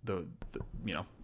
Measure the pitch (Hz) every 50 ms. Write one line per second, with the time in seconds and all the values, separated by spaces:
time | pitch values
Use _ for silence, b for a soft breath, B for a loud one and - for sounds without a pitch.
0 | - 117 98 90 80 - - - - - - - - - - - 113 107 85 76
1 | - - - -